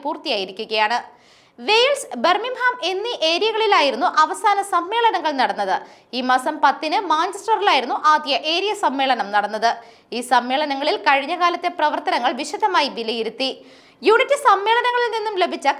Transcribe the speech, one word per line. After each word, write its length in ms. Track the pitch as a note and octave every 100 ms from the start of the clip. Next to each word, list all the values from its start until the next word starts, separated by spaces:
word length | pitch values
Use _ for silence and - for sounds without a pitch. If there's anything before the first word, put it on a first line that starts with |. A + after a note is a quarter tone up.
പൂർത്തിയായിരിക്കുകയാണ്. 960 | C#4+ E4 D#4+ G#3+ F#3+ F#3+ A3 G#3+ G#3+ A#3+ - - _ _ _ -
വെയിൽസ്, 500 | A#3+ A4 B4+ C#5 - B3
ബർമിംഗ്ഹാം 500 | D4+ G4 A#4+ A#4+ B4 A#4+ E4
എന്നീ 220 | F#4+ A4+ A#4+ D#4+
ഏരിയകളിലായിരുന്നു 800 | E4+ G#4+ G#4+ A4 F#4+ C#4+ A3 F4 -
അവസാന 340 | D#4 F4 A4 G4+ G4
സമ്മേളനങ്ങൾ 600 | F4+ F4+ A4+ A#4 F#4 D4+ C#4
നടന്നത്. 360 | A3+ G3 G3 F3 - - _ A#3+
ഈ 20 | B3+
മാസം 260 | B3+ B3+ D4+
പത്തിന് 340 | C#4+ C#4 D#4 F#4 F#4+
മാഞ്ചസ്റ്ററിലായിരുന്നു 840 | D#4 F#4 - - G#4 G4 D4+ B3 G4+ D4+
ആദ്യ 220 | D4+ D4 C4+ D#4
ഏരിയ 200 | E4+ G4 F#4+
സമ്മേളനം 460 | E4+ C4+ C4+ B3 G3 G#3
നടന്നത്. 340 | G3+ G#3+ A3+ - - - _ A3+
ഈ 40 | A#3+
സമ്മേളനങ്ങളിൽ 680 | B3 A#3+ C4 D4+ C4+ C#4+ G4+ D4+
കഴിഞ്ഞ 280 | C#4 C#4 F4
കാലത്തെ 280 | F4 E4+ F4 F4
പ്രവർത്തനങ്ങൾ 520 | D4+ - D4+ E4 A#3+ C4
വിശദമായി 480 | D4+ - G#4 F4 C#4 G3
വിലയിരുത്തി. 520 | A3 A#3 G#3+ A3 C4 - - - - _ A#3+
യൂണിറ്റ് 300 | A#4 C5 C#5 B4
സമ്മേളനങ്ങളിൽ 600 | F#4+ G#4 A#4 A#4+ A#4+ A#4+ A4
നിന്നും 240 | G#4+ G4
ലഭിച്ച 240 | E4+ E4 C4+